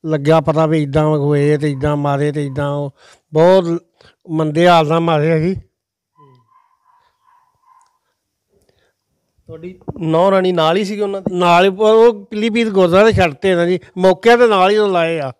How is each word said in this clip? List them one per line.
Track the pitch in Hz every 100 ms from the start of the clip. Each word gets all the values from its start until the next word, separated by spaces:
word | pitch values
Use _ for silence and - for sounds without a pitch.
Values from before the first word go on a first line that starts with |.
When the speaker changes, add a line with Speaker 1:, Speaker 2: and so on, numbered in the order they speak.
| 160
Speaker 1:
ਲੱਗਿਆ | 156 143 160
ਪਤਾ | 156 151 160
ਵੀ | 156
ਇੱਦਾਂ | 147 143 151
ਹੋਏ | 156 143 147 143 151
ਤੇ | 151
ਇੱਦਾਂ | 135 147 147
ਮਾਰੇ | 143 143 147
ਤੇ | 147 143
ਇੱਦਾਂ | 135 143
ਉਹ | 143 143 _ _ _ _
ਬਹੁਤ | 151 170 190 170 170 _ _ _ _ -
ਮੰਦੇ | 160 156 151 175
ਹਾਲ | 170 151
ਨਾਲ | 165
ਮਾਰੇ | 170 156 156
ਆ | 160
ਜੀ। | 165 190 - _ _ _ _ _ 143 127 120 _ _ _ _ _ _ _ _ _ _ _ _ _ _ _ _ _ _ _ _ _ _ _ _ _ _ _ _ _ _
Speaker 2:
ਤੁਹਾਡੀ | 160 175 185 - -
ਨੌ | 160 160 190
ਰਾਣੀ | 196 185
ਨਾਲ | 175 160 180
ਹੀ |
ਸੀਗੀ | 196 208
ਉਹਨਾਂ | 202 196
ਦੀ? | 185 180
Speaker 1:
ਨਾਲ | 180 175 190
ਹੀ, |
ਪਰ | 190
ਉਹ | 214 220 233 214 202
ਪੀਲੀਭੀਤ | 208 226 220 226
ਗੁਰਦੁਆਰੇ | 196 180 180 220
ਛੱਡਤੇ | 196 175 135 196 175
ਨਾ | 170
ਜੀ, | 180 - 185
ਮੌਕੇ | 185 185 226 240
ਤੇ | 240
ਨਾਲ | 202 185
ਹੀ | 214
ਉਹ | 214
ਲਾਏ | 180 165 165
ਆ। | 135 120